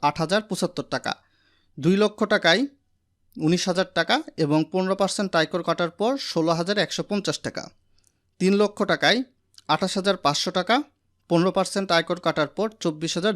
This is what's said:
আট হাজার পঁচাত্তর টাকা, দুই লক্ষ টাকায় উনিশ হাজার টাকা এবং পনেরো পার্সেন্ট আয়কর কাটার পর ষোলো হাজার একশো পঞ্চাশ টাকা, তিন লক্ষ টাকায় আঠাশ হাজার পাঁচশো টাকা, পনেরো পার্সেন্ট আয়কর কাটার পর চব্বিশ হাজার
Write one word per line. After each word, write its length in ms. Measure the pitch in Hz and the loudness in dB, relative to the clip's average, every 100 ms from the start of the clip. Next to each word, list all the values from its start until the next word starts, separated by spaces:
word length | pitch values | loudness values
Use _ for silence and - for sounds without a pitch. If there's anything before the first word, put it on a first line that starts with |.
আট 140 | 147 151 | 0 0
হাজার 240 | 160 202 214 | 0 -2 -2
পঁচাত্তর 400 | 190 175 - - | -4 -4 -4 -6
টাকা, 220 | 127 - - _ _ _ _ _ - | -6 -4 -8 _ _ _ _ _ -2
দুই 180 | 151 196 | 2 2
লক্ষ 240 | 208 208 | 2 0
টাকায় 360 | 208 208 175 185 277 - _ _ _ _ _ - | 0 2 4 2 0 -6 _ _ _ _ _ -4
উনিশ 260 | 156 175 190 | 0 0 0
হাজার 220 | 175 185 | -2 -2
টাকা 220 | 170 165 269 - - | -2 0 0 -2 -2
এবং 220 | 151 151 156 | 2 2 2
পনেরো 260 | 185 185 185 | -2 -2 0
পার্সেন্ট 340 | 190 - 196 | 0 -2 0
আয়কর 280 | 165 160 180 | 0 0 -2
কাটার 280 | 165 165 170 - | -2 -2 -4 -2
পর 140 | 214 269 | -2 -2
ষোলো 300 | - 175 165 | -4 -2 0
হাজার 220 | 165 170 208 | 0 0 -2
একশো 240 | 165 - | -2 -4
পঞ্চাশ 320 | - 208 165 - | -4 -4 -4 -6
টাকা, 240 | 117 - - - _ _ _ _ _ - | -8 -10 -14 -20 _ _ _ _ _ -2
তিন 120 | 185 | 2
লক্ষ 240 | 202 208 - | 4 2 0
টাকায় 340 | 196 160 147 220 254 _ _ _ - | 0 2 2 2 -2 _ _ _ -2
আঠাশ 240 | 156 190 | 0 0
হাজার 220 | 196 190 185 | 0 -2 0
পাঁচশো 320 | 143 147 185 | 0 0 -2
টাকা, 260 | 185 175 247 294 _ _ _ - | -2 0 0 0 _ _ _ 0
পনেরো 200 | 170 180 | 2 4
পার্সেন্ট 360 | 190 185 202 190 | 0 -2 -4 0
আয়কর 280 | 170 165 175 | 0 0 -2
কাটার 300 | 160 156 147 | -2 0 -2
পর 140 | - 214 - | -2 -6 -4
চব্বিশ 320 | 175 156 160 | -4 -4 -6
হাজার 200 | 175 202 | -2 -2